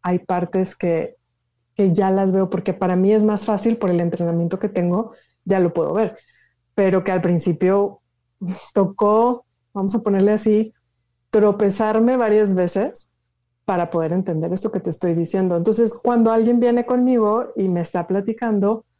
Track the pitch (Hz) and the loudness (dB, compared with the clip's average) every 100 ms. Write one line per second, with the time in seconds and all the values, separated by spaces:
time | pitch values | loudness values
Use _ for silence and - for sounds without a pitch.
0 | 180 180 - 180 175 190 185 - 175 165 | -2 -2 -2 -4 -2 -2 -4 -4 -2 -2
1 | - - _ _ _ _ _ - 196 170 | -4 -10 _ _ _ _ _ -2 2 2
2 | 190 190 196 190 185 185 190 185 185 185 | 2 2 2 0 0 -2 -4 -4 -2 2
3 | 190 214 214 208 208 208 220 226 190 175 | 2 4 2 0 -2 -2 -2 -2 0 0
4 | 170 - 170 170 170 190 208 190 175 180 | -2 -2 -2 -2 -2 -4 -4 -2 0 -2
5 | 220 - _ _ - 190 175 170 151 180 | -4 -12 _ _ -2 0 2 0 -2 0
6 | 214 - _ _ _ _ _ - 190 185 | -2 -4 _ _ _ _ _ 0 2 2
7 | 185 185 170 175 170 156 185 196 202 202 | 0 -2 0 0 0 0 2 2 0 -6
8 | _ _ _ _ 180 185 - - 196 196 | _ _ _ _ -10 -10 -6 -2 -2 0
9 | 208 214 240 240 _ _ _ 196 196 208 | 2 2 2 -2 _ _ _ -6 -4 -2
10 | 214 196 202 214 220 214 220 _ _ _ | 0 2 2 2 2 0 0 _ _ _
11 | _ _ _ 214 208 202 208 196 214 220 | _ _ _ 2 2 2 0 0 0 2
12 | 233 254 220 214 208 185 175 190 - - | 2 2 2 2 2 0 0 -2 -4 -6
13 | _ _ _ _ _ _ - 180 175 175 | _ _ _ _ _ _ -4 -2 -2 -2
14 | 160 180 185 160 165 190 214 202 - 156 | -2 -2 -2 -4 -4 -4 -4 -6 -6 -4
15 | 180 170 165 190 185 170 180 220 233 - | -2 -2 -2 -2 0 0 0 0 0 -2
16 | 240 240 226 226 226 240 240 240 240 247 | -2 2 2 2 2 2 2 0 0 0
17 | 247 247 214 220 247 - 190 175 165 175 | 2 2 2 0 -4 -4 -2 -2 -2 -6
18 | 170 190 202 226 233 208 196 226 _ | -2 -4 -2 -4 -2 0 0 -2 _